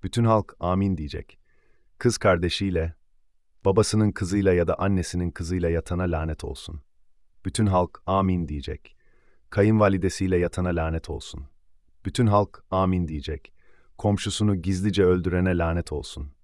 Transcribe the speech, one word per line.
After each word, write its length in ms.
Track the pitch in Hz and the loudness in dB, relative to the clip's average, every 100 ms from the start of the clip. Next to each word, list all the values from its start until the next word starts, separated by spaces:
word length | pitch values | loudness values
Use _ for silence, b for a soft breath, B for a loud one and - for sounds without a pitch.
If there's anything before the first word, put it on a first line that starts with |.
Bütün 220 | - 120 113 | -4 0 4
halk, 300 | 110 - - | 4 2 -6
"Amin." 380 | 87 92 98 87 | -2 2 2 0
diyecek. 420 | 73 73 - _ _ _ _ _ _ _ | -6 -10 -14 _ _ _ _ _ _ _
Kız 200 | 123 110 | 0 2
kardeşiyle, 760 | 104 90 87 - 98 90 82 - _ _ _ _ _ _ - | 2 2 0 -2 -2 -2 -4 -8 _ _ _ _ _ _ 0
babasının 460 | 95 107 110 107 | 2 2 2 2
kızıyla 420 | - 90 101 98 | 0 -2 2 4
ya 140 | 90 85 | 4 2
da 120 | - | 0
annesinin 520 | 98 95 85 90 87 | 0 0 -2 -4 -4
kızıyla 380 | - 80 92 85 | -6 -6 -2 0
yatana 340 | 82 - 90 | -2 -2 -4
lanet 400 | 92 80 80 78 | -2 -2 -4 -6
olsun. 380 | 82 76 - 78 - _ _ _ _ _ - | -8 -12 -12 -16 -16 _ _ _ _ _ -8
Bütün 200 | - 107 | 0 2
halk, 360 | 92 90 - - | 2 0 -4 -2
"Amin." 420 | 95 95 92 82 | 2 2 0 -2
diyecek. 480 | 73 67 - - _ _ _ _ _ _ | -6 -8 -12 -14 _ _ _ _ _ _
Kayınvalidesiyle 880 | - 104 110 101 95 95 - 95 90 | 2 4 6 4 4 -2 -2 0 0
yatana 320 | 87 - 90 | 0 -2 -2
lanet 400 | 85 82 80 - | -2 -2 -4 -6
olsun. 380 | 73 - - - _ _ - _ _ - | -12 -12 -14 -16 _ _ -20 _ _ -8
Bütün 220 | - 113 | 0 2
halk, 360 | 104 101 - _ | 4 0 -6 _
"Amin." 360 | 92 92 92 82 | 0 0 0 -2
diyecek. 460 | 76 69 76 - - - - _ - | -6 -8 -10 -12 -20 -20 -20 _ -4
Komşusunu 580 | 104 101 107 - 104 98 | 0 0 -2 -2 0 0
gizlice 480 | 85 92 104 95 | -2 -2 -2 4
öldürene 540 | 92 90 92 90 92 90 | 4 4 2 0 2 0
lanet 340 | 82 85 82 | 0 -2 -4
olsun. 400 | 73 - - 71 _ | -8 -10 -12 -14 _